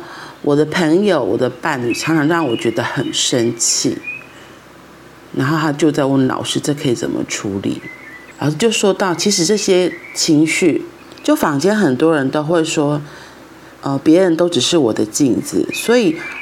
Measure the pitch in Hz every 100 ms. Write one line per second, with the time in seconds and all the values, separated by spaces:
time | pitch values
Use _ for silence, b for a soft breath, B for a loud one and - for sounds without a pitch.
0 | B B B B 143 143 151 165 156 175
1 | 208 160 98 117 123 - 170 135 120 -
2 | 151 160 147 170 143 113 117 117 - 143
3 | 117 - - 127 117 117 - - 127 -
4 | - - B B B B - - - -
5 | - - - - 135 160 156 143 160 143
6 | 135 139 131 - - - 147 147 135 117
7 | - - - - 107 98 - - - -
8 | - - - - 143 151 233 214 202 190
9 | 196 165 208 196 165 208 - 180 175 -
10 | - - - 151 156 - 180 120 - -
11 | - - - 302 185 139 180 214 160 123
12 | 160 156 131 151 151 170 156 160 143 147
13 | 147 B B B B B B B 139 139
14 | - 170 185 165 175 123 - 170 117 104
15 | 107 - 135 92 - - - - - 247
16 | 185 B B B